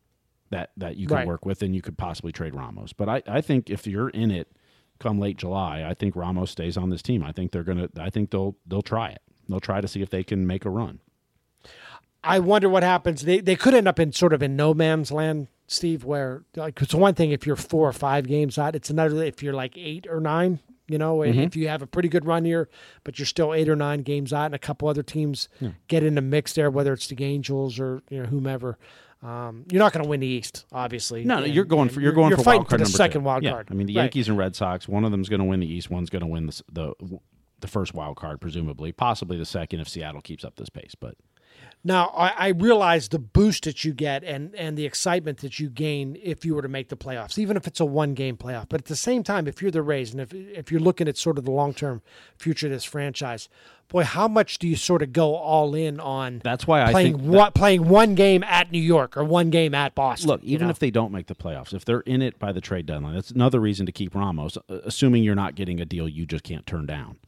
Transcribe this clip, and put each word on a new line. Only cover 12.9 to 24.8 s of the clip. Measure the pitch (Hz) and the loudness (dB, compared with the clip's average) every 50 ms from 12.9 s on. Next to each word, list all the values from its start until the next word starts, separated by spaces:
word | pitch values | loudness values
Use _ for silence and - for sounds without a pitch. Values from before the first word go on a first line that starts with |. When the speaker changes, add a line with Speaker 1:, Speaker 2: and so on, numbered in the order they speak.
| 180 175 - 175 160 131 139 | 4 2 2 0 -4 -2 0
Speaker 2:
They, | 170 180 190 | 2 2 2
they | 190 190 185 | 2 2 0
could | - - 254 262 | 4 6 6 6
end | 240 202 190 | 6 6 6
up | 170 - | 4 2
in | 165 151 | 2 0
sort | - - 180 170 156 | 2 4 4 4 4
of | 135 143 | 4 2
in | 135 139 | 0 0
no | 139 147 156 156 | 2 4 4 4
man's | 156 160 160 160 160 151 - | 4 4 4 2 2 0 -2
land, | 143 156 156 156 156 151 139 - _ _ _ - | -2 -2 -2 -2 -2 -4 -6 -8 _ _ _ -8
Steve, | - - - 170 165 143 120 | -6 -4 -2 -2 -4 -4 -4
where, | 131 147 143 135 131 127 147 - _ - | -4 -4 -4 -4 -4 -6 -10 -14 _ -12
like, | 170 156 156 - - | -10 -8 -8 -4 -4
it's | 139 - - | -2 0 4
one | 160 190 202 170 | 4 6 6 6
thing | - 165 151 | 4 2 2
if | 147 135 - 151 | 0 0 -2 -2
you're | 139 | -4
four | - - - - 156 160 139 | -4 -4 -2 2 2 2 2
or | 117 | 2
five | - 143 135 139 143 131 127 | 0 0 0 0 0 0 0
games | 143 151 151 135 - 151 | 0 0 0 0 0 -2
out. | 143 151 156 | -2 -2 -4
It's | 147 - - | -6 -6 -4
another | 151 160 160 156 151 156 160 | 0 0 2 2 2 0 -2
if | 147 - - | -4 -6 -6
you're, | 143 143 139 | -8 -6 -6
like, | 135 131 127 - - | -6 -6 -8 -10 -12
eight | 180 151 156 175 - 175 | -12 -12 -12 -12 -10 -8
or | 165 160 | -6 -4
nine, | 156 151 151 165 180 185 180 151 - _ _ _ _ - | -2 -2 0 2 2 0 0 -2 -6 _ _ _ _ -6
you | 151 151 | -4 -2
know, | 156 160 160 156 | 0 0 0 2
Speaker 1:
Mm-hmm. | 151 120 117 131 | 2 2 2 2
Speaker 2:
if | 143 180 - | 2 2 0
you | 160 156 151 | -2 -2 -2
have | 151 147 | -4 -6
a | 139 - | -8 -6
pretty | - 175 175 165 | -2 -2 0 2
good | 147 175 143 | 2 0 0
run | 160 165 165 165 | 2 0 2 2
here, | 170 165 165 156 - _ - - - - _ - | 2 2 0 0 -4 _ -16 -20 -20 -20 _ -16
but | - - - | -14 -10 -8
you're | 143 | -6
still | - - - 160 151 160 | -4 0 0 0 2 2
eight | 160 156 156 | 2 2 2
or | 156 147 | 2 2
nine | 147 143 147 147 | 0 0 -2 -4
games | 135 143 143 143 139 120 151 | -4 -4 -4 -4 -2 -2 -2
out, | 147 151 151 | -2 -2 -2
and | 143 | -4
a | 139 | -6
couple | - - 139 - | -6 -8 -6 -2